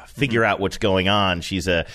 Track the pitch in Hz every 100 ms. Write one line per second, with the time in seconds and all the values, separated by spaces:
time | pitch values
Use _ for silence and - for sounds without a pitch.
0 | - - 143 117 110 98 95 - 107 95
1 | 92 104 95 87 - 95 85 85 80